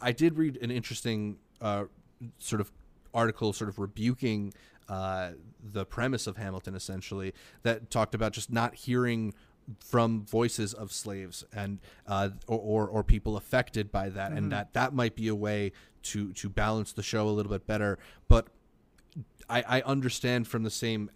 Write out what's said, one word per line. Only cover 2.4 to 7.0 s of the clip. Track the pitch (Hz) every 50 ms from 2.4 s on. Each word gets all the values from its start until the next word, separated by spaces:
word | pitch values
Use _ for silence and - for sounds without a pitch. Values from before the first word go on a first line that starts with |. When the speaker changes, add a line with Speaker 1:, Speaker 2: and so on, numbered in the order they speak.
| - - - 107
Speaker 1:
of | 101 - - - - - - - - - -
article | 117 117 113 104 - 117 107 98
sort | - 110 104
of | 98 -
rebuking, | 101 101 104 107 107 120 127 123 135 120 110 104 101 101 - - - - - _ _ -
uh, | 98 95 95 95 95 92 92 87 85 78 82 113 - - -
the | 104 101 104 95
premise | - - - 120 131 135 110 -
of | 110 92
Hamilton, | - 107 98 92 92 - - 95
essentially, | 92 - - 95 92